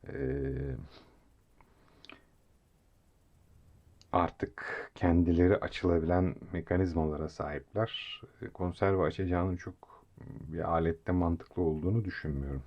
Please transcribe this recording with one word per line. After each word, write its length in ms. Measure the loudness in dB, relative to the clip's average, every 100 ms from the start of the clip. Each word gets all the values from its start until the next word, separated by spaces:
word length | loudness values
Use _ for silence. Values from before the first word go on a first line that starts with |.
| -10
e, 60 | -6 -4 -4 -4 -4 -6 -8 -12 -20 -20 -20 _ _ _ _ _ _ _ -20 -20 -20 _ _ _ _ _ _ _ _ _ _ _ _ _ -20 -20 -20 _ _ -2
artık 800 | 0 0 -2 -8 -8 -10 -8 -10
kendileri 640 | 0 4 6 6 6 6 6
açılabilen 760 | 2 0 2 2 4 2 2 -2 -6
mekanizmalara 760 | -8 0 2 2 2 0 -2 -6
sahipler. 920 | -6 -6 -6 -6 -2 -2 -4 -10 -14 -18 _
E, 60 | -14
konserve 540 | -4 -4 2 2 4
açacağının 540 | 2 0 0 2 0 -2
çok 480 | -8 -16 -20 -20 _ -20
bir 520 | -16 -14 -8 -6 0
alette 400 | 2 2 0 0
mantıklı 500 | 2 2 0 -4 0
olduğunu 420 | 0 2 0 0
düşünmüyorum. 580 | -2 -6 -4 -4 -4 -6